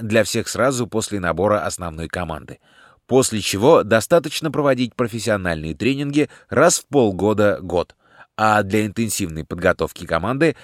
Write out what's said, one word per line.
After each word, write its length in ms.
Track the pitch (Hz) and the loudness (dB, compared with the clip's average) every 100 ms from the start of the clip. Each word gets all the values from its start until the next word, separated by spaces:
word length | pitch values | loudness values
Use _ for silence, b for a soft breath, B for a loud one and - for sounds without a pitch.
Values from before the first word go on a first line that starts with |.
для 240 | 113 110 | 0 2
всех 240 | 101 117 - | 2 -2 -4
сразу 380 | - 127 123 117 | 0 0 0 -2
после 340 | 110 - 104 | -4 -4 -2
набора 440 | 87 80 101 104 | -2 0 2 2
основной 440 | 85 - 87 80 82 | -2 -6 -8 -8 -8
команды. 500 | 90 82 76 62 - b b b b - | -6 -6 -8 -14 -20 b b b b 0
После 360 | 127 120 107 | 2 2 -2
чего 400 | - 98 127 147 | -4 2 4 4
достаточно 680 | 98 113 - 170 156 - 156 | 4 0 2 0 0 -6 -4
проводить 440 | 135 143 127 123 | 0 0 0 -2
профессиональные 800 | - 117 117 104 104 90 80 78 | -4 -4 -4 -2 0 0 -4 -6
тренинги 560 | 76 113 139 143 143 143 b b | -4 -2 -2 -2 0 -2 b b
раз 300 | 120 165 - | 2 4 2
в 80 | - | 0
полгода-год, 1080 | 143 110 90 101 104 104 80 90 85 - _ b b b - | 2 2 2 0 2 2 0 -2 -2 -2 _ b b b 0
а 260 | 110 107 | 2 4
для 240 | 98 107 107 | 2 0 0
интенсивной 580 | 101 113 - 90 78 | -2 -4 -4 -6 -6
подготовки 600 | 76 85 90 85 80 - 85 | -10 -2 0 0 -4 -6 -4
команды 500 | 82 98 135 160 b | -2 -2 0 0 b